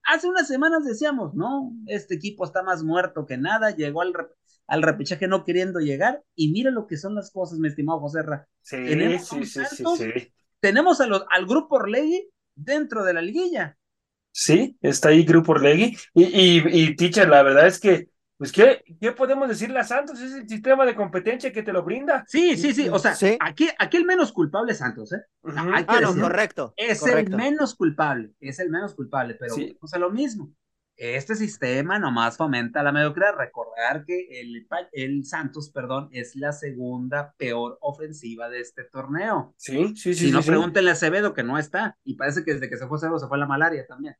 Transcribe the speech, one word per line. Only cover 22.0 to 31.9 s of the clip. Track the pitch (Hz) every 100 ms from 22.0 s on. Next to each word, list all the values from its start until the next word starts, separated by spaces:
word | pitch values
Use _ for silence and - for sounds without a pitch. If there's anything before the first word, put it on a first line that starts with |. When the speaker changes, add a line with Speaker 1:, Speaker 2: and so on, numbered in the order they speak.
| 285 277 -
Speaker 1:
Sí, | 294 349 226
Speaker 2:
Y, |
Speaker 1:
sí, | 294
sí. | 247 277
Speaker 2:
y |
Speaker 1:
O | 196
sea, | 220 -
Speaker 3:
Sí. | 202 233
Speaker 1:
aquí, | 165 247 320 -
aquí | 320 349
el | 349
menos | 370 262
culpable | - 151 190 233
es | -
Santos, | 127 - 107
¿eh? | 196 - _
Speaker 2:
Ujú. | - - 170
Speaker 1:
Hay | - 170
que | 233
Speaker 3:
Ah, |
no, | - 180
Speaker 1:
decirlo. |
Speaker 3:
correcto, | 165 180 214 - 123 -
Speaker 1:
Es | 226 214 151
Speaker 3:
correcto. |
Speaker 1:
el | 208 202
menos | 196 269 302 269 -
culpable, | 170 151 151 127 107 _
es | 135 135
el | 180
menos | 165 202 -
culpable, | 120 139 120 113
pero | 120 117
Speaker 2:
Sí. | - -
Speaker 1:
vamos | 151
a | 180
lo | 180
mismo. | 220 285 214 147 _ _ _ _ _
Este | 120 131 139 214
sistema | 214 - 127 131 156